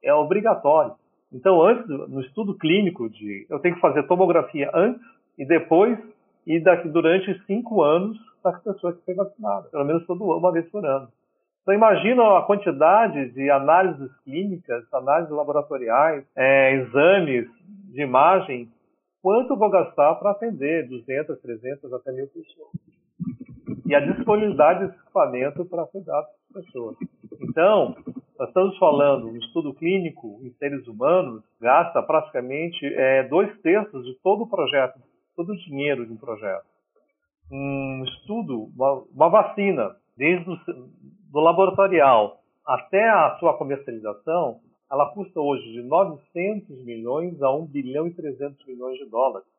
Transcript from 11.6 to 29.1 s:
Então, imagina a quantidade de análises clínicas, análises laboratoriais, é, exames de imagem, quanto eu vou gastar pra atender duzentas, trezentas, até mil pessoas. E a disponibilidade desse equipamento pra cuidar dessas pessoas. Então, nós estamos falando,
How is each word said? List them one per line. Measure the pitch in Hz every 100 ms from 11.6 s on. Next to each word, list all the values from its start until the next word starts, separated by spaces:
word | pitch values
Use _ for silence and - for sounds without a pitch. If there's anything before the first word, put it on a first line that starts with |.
Então, | -
imagina | 202 220 180 185 247 226 185
a |
quantidade | - 202 185 139 156 202 226 147 127
de | 123 139
análises | 139 139 170 190 147 131 _
clínicas, | - 143 196 180 - 120 117
análises | 135 131 151 165
laboratoriais, | 151 143 147 143 139 120 120 156 151 135 -
é, | 131 135 135 135
exames | 123 127 160 196 160 123 110 _ _ - -
de | 127
imagem, | 143 127 156 190 - 127 117 _ _ _ _ _
quanto | 180 214 254
eu | 247
vou | 208
gastar | 185 165 - 147 170
pra | 202
atender | 202 233 175 139 165 127
duzentas, | 127 117 135 156 147
trezentas, | 123 113 123 139 139
até | 123 135
mil | 131 139
pessoas. | 339 - _ 302 - _ _ _ _ - - - - - - -
E | -
a |
disponibilidade | 151 190 - 214 214 143 151 185 190
desse | -
equipamento | _ 196 143 123 135 143 175
pra | 170 160
cuidar | 196 175 147
dessas | - _ _ 196 175
pessoas. | 127 113 - - _ - -
Então, | 127 135 175 214 123 - - - _ _
nós | 123
estamos | - 196 190
falando, | 180 143 143